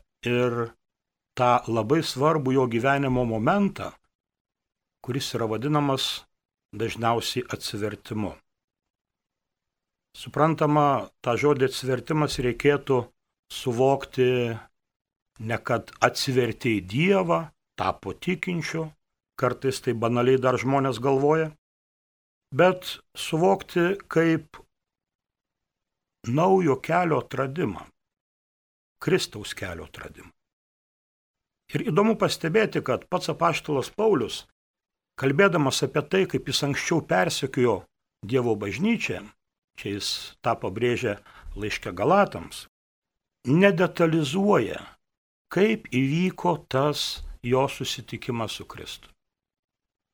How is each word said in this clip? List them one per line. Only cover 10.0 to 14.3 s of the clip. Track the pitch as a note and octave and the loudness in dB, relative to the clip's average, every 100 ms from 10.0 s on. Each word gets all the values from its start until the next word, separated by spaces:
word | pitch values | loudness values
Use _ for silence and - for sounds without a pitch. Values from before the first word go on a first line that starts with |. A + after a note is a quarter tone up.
| _ - | _ -20
Suprantama, | - - D#3 D#3 D3+ D3+ D3 C3 F#2+ _ | -8 0 2 2 2 4 4 2 -2 _
tą | - A#2 | -2 0
žodį | C#3+ C#3 B2+ | 2 2 2
atsivertimas | - B2+ B2+ - D#3 D3 - | 0 -2 -4 -2 0 0 0
reikėtų | B2 A#2 C#3+ C#3+ - C3 A2 _ _ _ _ | -2 2 2 2 2 0 0 _ _ _ _
suvokti | - - A#2 C3+ C#3 - - B2 | -8 -4 2 4 2 -2 0 2